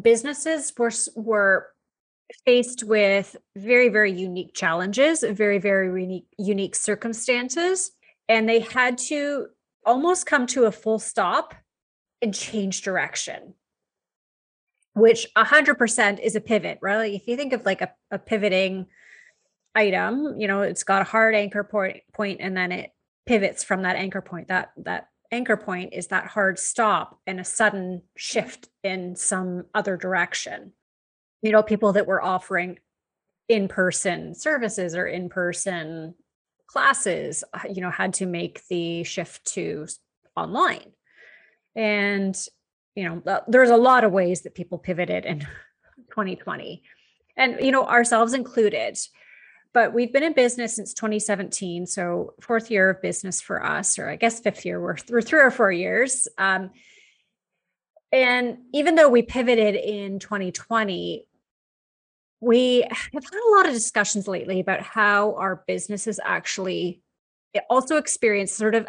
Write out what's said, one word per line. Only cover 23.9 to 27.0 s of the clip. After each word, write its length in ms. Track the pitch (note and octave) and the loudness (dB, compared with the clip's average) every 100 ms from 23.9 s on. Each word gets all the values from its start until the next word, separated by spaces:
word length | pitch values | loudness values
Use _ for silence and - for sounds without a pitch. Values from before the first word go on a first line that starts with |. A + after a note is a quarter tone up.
| F#3 | -2
anchor 260 | F#3+ F#3+ | -4 -8
point. 280 | - E3+ E3 | -10 -12 -4
That, 220 | F#3 - - | -4 -4 -12
that 240 | F3+ F3 - _ - | -8 -8 -10 _ -8
anchor 280 | A#3+ B3 G#3 | -4 0 -2
point 360 | - F3+ F#3 | -2 -8 -8
is 140 | - E3+ | -10 -6
that 180 | F#3+ - | -6 -4
hard 320 | G#3+ F#3+ F#3 | 0 0 0
stop 640 | - - G#3+ F3 | -4 0 2 2